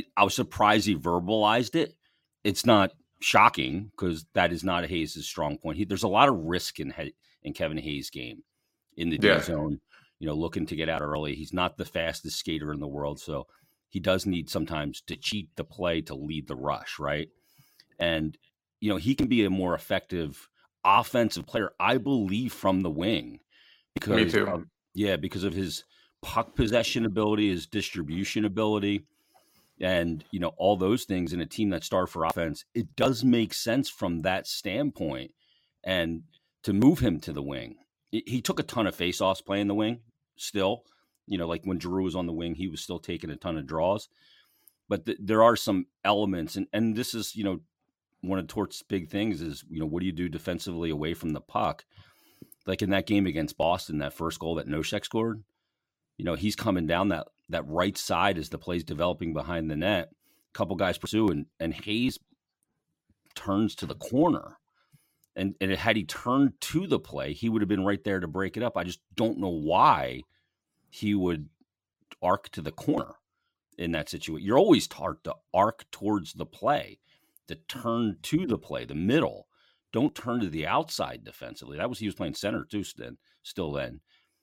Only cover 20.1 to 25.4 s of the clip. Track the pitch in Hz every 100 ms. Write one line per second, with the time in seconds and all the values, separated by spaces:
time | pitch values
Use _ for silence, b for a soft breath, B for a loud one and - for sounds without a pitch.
20.1 | 90 76 - - _ _ _ 92 104 113
21.1 | 123 110 85 - 120 98 - 98 127 139
22.1 | 131 95 104 123 - 98 95 90 76 95
23.1 | 90 - 58 _ b b b b - 104
24.1 | 95 85 104 98 87 - _ _ 98 104
25.1 | 87 85 98